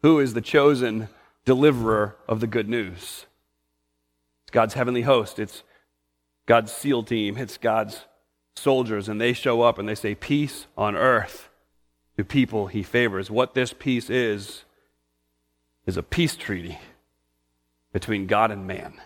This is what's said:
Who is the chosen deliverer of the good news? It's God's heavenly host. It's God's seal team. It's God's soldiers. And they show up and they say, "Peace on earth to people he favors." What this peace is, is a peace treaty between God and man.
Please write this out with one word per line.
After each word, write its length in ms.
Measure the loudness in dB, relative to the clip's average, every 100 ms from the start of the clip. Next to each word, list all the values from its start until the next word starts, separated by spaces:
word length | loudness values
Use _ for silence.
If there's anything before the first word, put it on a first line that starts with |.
Who 180 | 6 4
is 120 | 2
the 80 | -2
chosen 680 | 2 4 6 4 0 -2 -8 _ _ _
deliverer 720 | 2 6 6 4 2 2 0 -4 -4
of 100 | -2
the 80 | 0
good 220 | -2 -2
news? 560 | -4 -4 -10 -16 -16 -20 _ _ _ _ _ _ _ _ _ _ _
It's 80 | -2
God's 240 | 0 0 0
heavenly 260 | -2 0
host. 380 | 2 2 2 -8
It's 240 | -10 -10 _ _ _ _ _ _ _ _ 4
God's 260 | 4 4
seal 320 | -6 -2 0
team. 340 | 0 -2 -2 -4
It's 200 | -10 -4
God's 480 | 0 0 -2 -10 -20 _ _ _ _ -4
soldiers. 540 | 2 2 2 -4 -4
And 100 | -2
they 140 | 0
show 280 | 0 0 4
up 160 | 4 2
and 120 | -4
they 60 | -4
say, 200 | -6 -6
"Peace 520 | -2 0 0 -6 -16 -4
on 180 | -2 2
earth 540 | 2 2 0 -12 -20 _ _ _ _ _ _ -8
to 80 |
people 440 | -2 0 2 0 -4
he 140 | -6
favors." 480 | -2 0 0 -2 -4
What 260 | 0 0 0
this 180 | -2
peace 360 | -4 -2 -2 0
is, 540 | -2 0 -4 -8 -18 _ _ _ _ _ _ _ _ _ _ _ _ -6
is 120 | -6
a 60 |
peace 340 | -4 -2 -2 -2
treaty 420 | -8 -8 -10 -16 -20 _ _ _ _ _ _ _ _ _ _
between 340 | -8 -4 -4 0
God 260 | 2 2
and 140 | 0 -8
man. 280 | -10 -12 -18